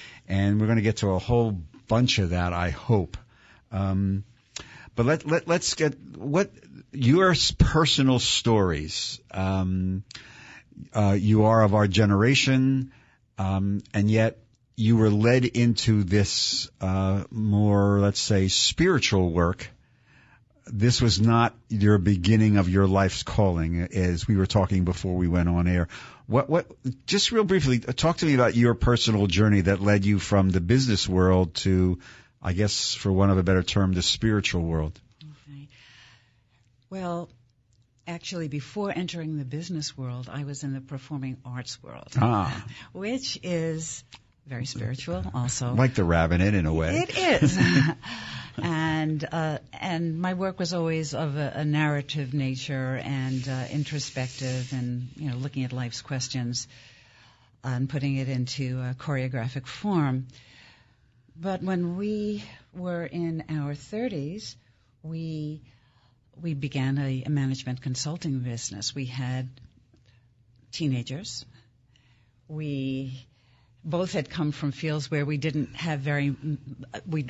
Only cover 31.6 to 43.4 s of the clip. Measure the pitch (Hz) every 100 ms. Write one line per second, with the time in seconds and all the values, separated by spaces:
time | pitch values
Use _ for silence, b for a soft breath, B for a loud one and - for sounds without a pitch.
31.6 | 95 92 92 90 B B B _ - 90
32.6 | 104 - - - 101 95 98 95 90 92
33.6 | 87 101 95 90 - - 110 104 - 87
34.6 | 82 80 78 - _ _ 151 147 147 143
35.6 | 143 b b b b b b b b b
36.6 | _ _ - 190 175 170 170 _ _ _
37.6 | _ _ _ _ - 170 - 180 156 147
38.6 | - 208 202 175 180 165 156 151 131 147
39.6 | 170 160 147 - 127 123 123 139 143 139
40.6 | 143 135 135 135 - 147 131 127 127 123
41.6 | 120 - - - - 131 113 107 78 95
42.6 | - B B 185 202 262 262 -